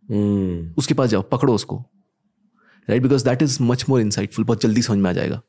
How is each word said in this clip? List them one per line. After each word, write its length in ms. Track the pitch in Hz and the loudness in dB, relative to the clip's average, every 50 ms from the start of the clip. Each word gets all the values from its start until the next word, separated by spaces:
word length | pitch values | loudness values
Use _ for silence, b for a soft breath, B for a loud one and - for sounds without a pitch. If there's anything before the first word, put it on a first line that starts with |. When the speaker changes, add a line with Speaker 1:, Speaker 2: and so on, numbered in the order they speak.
| _ - | _ -4
Speaker 1:
हम्म। 600 | 104 104 104 101 101 101 95 92 87 85 82 82 82 | -2 0 0 2 0 0 0 -2 -4 -6 -8 -6 -4
Speaker 2:
उसके 160 | - 131 - 151 | -4 0 0 2
पास 160 | 127 131 117 | 2 2 2
जाओ, 120 | 107 95 | 2 0
पकड़ो 320 | 95 - 127 120 143 135 113 | 0 0 -2 0 2 2 2
उसको। 300 | 98 - - - 110 123 _ _ _ _ _ _ _ _ _ _ _ _ _ _ b b b b b b - | 2 0 -4 -10 -12 -12 _ _ _ _ _ _ _ _ _ _ _ _ _ _ b b b b b b -2
Right? 200 | 107 127 127 127 | 0 2 2 2
Because 240 | 139 131 127 127 127 | 2 2 2 2 2
that 140 | 127 160 | 2 0
is 240 | 139 131 - - 120 | 0 0 0 0 0
much 180 | 123 - - - | 0 0 0 0
more 140 | 135 123 110 | 2 2 2
insightful, 420 | 104 - 98 101 - - - 107 | 0 -2 -4 -6 -6 -4 -4 -2
बहुत 160 | 117 117 98 | -2 0 0
जल्दी 200 | - 113 107 120 | 0 0 2 0
समझ 160 | 113 - 107 | 0 0 0
में 120 | 101 98 90 | 0 0 0
आ 40 | 90 | 0
जाएगा। 280 | - 73 71 71 - - | -2 -4 -4 -6 -8 -12